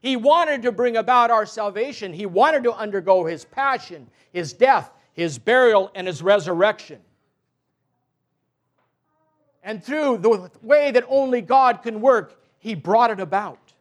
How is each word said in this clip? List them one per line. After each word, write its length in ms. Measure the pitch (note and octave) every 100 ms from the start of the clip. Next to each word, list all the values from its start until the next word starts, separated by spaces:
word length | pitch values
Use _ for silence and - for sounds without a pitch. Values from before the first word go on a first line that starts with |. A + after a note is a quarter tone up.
He 160 | B3 C4
wanted 460 | A#3 D#4+ E4 C#4
to 100 | A#3
bring 240 | G#3 B3 A3+
about 340 | A3 B3 A#3
our 160 | A3+ G#3+
salvation. 680 | A3 G#3 G3 B3+ C4+ G3+
He 140 | E3 G3+
wanted 380 | F3 C#4 D#4
to 80 | A#3+
undergo 520 | A3+ G#3+ G3+ F3 F#3+ E3
his 180 | E3
passion, 640 | - - C#4 B3+ - E3+ A#2+ _ _
his 200 | F3+ D#3+
death, 380 | - B3+ A#3+ C3+ _ _
his 260 | - E3+ C3
burial, 540 | - B3+ B3 G#3+ F#3+
and 140 | G3 F#3
his 140 | D#3+
resurrection. 800 | E3+ G#3 E3 E3+ G3+ G#3 - C3+ _ _ _ _ _ _ _ _ _ _ _ _ _ _ _ _ _ _ _ _ _ _ _ _ _ _
And 200 | F#3 A3
through 360 | G3 D4+ C#4+ A#3
the 320 | G3 G#3+ F3+ _
way 280 | A3 D4 C#4+
that 120 | B3 B3
only 340 | C4+ C4+ B3
God 400 | F3+ C4 B3+ A#3+
can 180 | A#3 A3
work, 400 | A#3+ A#3+ F#3 _ _ _
he 160 | A3
brought 360 | G3 D3+ G#3+ A#3
it 100 | G3+
about. 520 | F#3 G3 G#3 C3 _ _